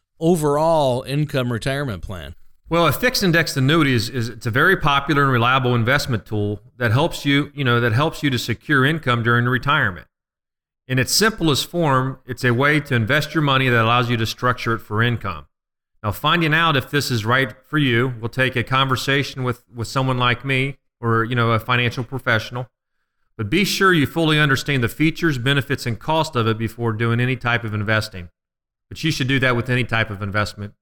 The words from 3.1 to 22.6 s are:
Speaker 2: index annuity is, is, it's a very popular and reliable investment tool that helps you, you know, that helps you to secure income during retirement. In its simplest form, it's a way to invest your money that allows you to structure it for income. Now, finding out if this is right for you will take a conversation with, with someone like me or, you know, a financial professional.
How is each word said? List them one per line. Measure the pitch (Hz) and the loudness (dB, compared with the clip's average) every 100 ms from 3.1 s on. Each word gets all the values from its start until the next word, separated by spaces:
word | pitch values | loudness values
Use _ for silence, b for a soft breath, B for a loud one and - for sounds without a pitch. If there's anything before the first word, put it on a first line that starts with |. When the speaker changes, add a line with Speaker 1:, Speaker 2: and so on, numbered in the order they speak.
| 247 | 2
Speaker 2:
index | 196 165 160 143 | 2 2 2 0
annuity | 131 165 139 | 2 4 4
is, | 123 110 | 2 0
is, | 131 113 | -4 -6
it's | 110 120 | -6 -4
a | |
very | 117 170 180 | 2 4 4
popular | 156 139 139 147 | 2 0 0 2
and | 139 | 2
reliable | 123 117 131 123 | 4 4 2 2
investment | 120 113 139 - 113 | 0 2 0 0 -6
tool | - 107 104 104 - - | -4 -4 -2 -4 -10 -4
that | 120 | 0
helps | 117 165 - | 2 2 -2
you, | 143 143 143 | 0 0 0
you | 143 | -2
know, | 131 120 | 0 2
that | 120 | 2
helps | 110 160 - | 2 0 0
you | 147 | -2
to | 123 | -2
secure | - 117 - 143 | -4 -6 0 2
income | 131 165 131 120 | 4 2 0 0
during | 117 120 | 2 2
retirement. | 123 127 139 151 117 85 - _ _ _ _ _ _ _ - | 2 0 0 2 0 -4 -14 _ _ _ _ _ _ _ -4
In | 131 | -2
its | 123 | 0
simplest | - 220 214 165 131 - | 2 0 0 0 0 -2
form, | 175 156 131 131 135 - | -2 2 2 0 -6 -10
it's | 127 | -4
a | 127 | 0
way | 120 139 151 | 2 2 2
to | 147 | 0
invest | 123 107 147 147 | 0 2 0 0
your | 170 | 0
money | 147 131 131 | 2 2 2
that | 120 | 2
allows | 113 120 120 | 4 2 2
you | 120 | 0
to | 110 | -2
structure | - 127 117 - | -2 -2 -2 -2
it | 113 | -4
for | - 107 | -4 -2
income. | 117 120 101 80 73 _ _ _ _ _ | 0 0 -6 -10 -14 _ _ _ _ _
Now, | 107 | -6
finding | 95 151 170 160 | -2 0 2 2
out | 156 170 139 | 2 2 0
if | - | 0
this | 143 127 | -2 0
is | 120 | -2
right | 107 127 135 - - | 0 0 0 -4 -6
for | 151 | 0
you | 135 117 131 120 | 2 2 0 -2
will | 113 | -8
take | - 131 123 | 0 0 0
a | |
conversation | 110 131 135 127 - 139 131 - | -2 0 0 0 0 0 -2 -4
with, | 123 120 _ | -6 -6 _
with | 120 107 | -10 -6
someone | 139 131 127 | -2 0 0
like | 123 120 | 0 0
me | 135 135 135 - _ _ | -2 -2 -2 -6 _ _
or, | 117 113 | 0 0
you | 113 | 0
know, | 123 117 | 0 2
a | 113 | 0
financial | 113 123 120 127 | 0 0 0 -2
professional. | 120 131 - 113 - 123 | -8 -6 -2 -2 -2 -10